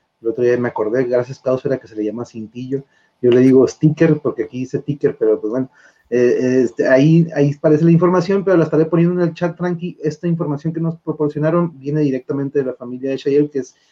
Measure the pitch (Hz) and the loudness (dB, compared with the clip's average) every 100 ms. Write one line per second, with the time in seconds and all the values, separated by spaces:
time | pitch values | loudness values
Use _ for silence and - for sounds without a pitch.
0 | _ _ 113 113 123 123 123 120 107 123 | _ _ -6 -2 0 0 -2 -4 -2 -2
1 | 123 123 123 135 127 127 143 127 113 107 | 0 -2 -4 -6 -4 -4 -2 -6 -6 -8
2 | 107 110 139 117 107 120 131 135 - _ | -6 -6 -12 -14 -14 -14 -8 -8 -8 _
3 | _ _ 123 123 131 131 147 - 156 151 | _ _ 2 6 6 6 4 4 0 4
4 | 165 151 127 - 107 127 127 147 147 147 | 2 2 -2 -4 -6 -8 -8 -6 -6 -2
5 | 143 - 110 107 107 123 131 _ _ _ | -2 0 0 0 -2 -6 -6 _ _ _
6 | _ 123 123 117 127 127 120 - - 131 | _ 0 2 2 0 2 0 -2 2 4
7 | 151 165 165 147 143 143 160 151 165 165 | 6 4 2 0 0 0 2 4 4 4
8 | 175 180 175 196 185 175 160 151 160 170 | 4 2 0 -2 2 2 2 0 0 2
9 | 170 180 170 170 175 170 180 170 175 - | 0 0 -2 -2 -6 -4 -6 -6 -8 -8
10 | 151 151 175 165 165 143 165 160 165 165 | -8 -6 -4 -4 -4 -6 -6 -4 -6 -6
11 | - 151 151 147 156 170 175 139 139 151 | -10 -4 -4 -2 0 0 -2 -6 -6 -2
12 | 147 131 - 139 139 143 127 123 123 127 | 0 -2 -6 -6 -4 -4 -4 -8 -12 -8
13 | 135 135 147 143 147 135 123 _ _ | -6 -4 0 0 0 -4 -8 _ _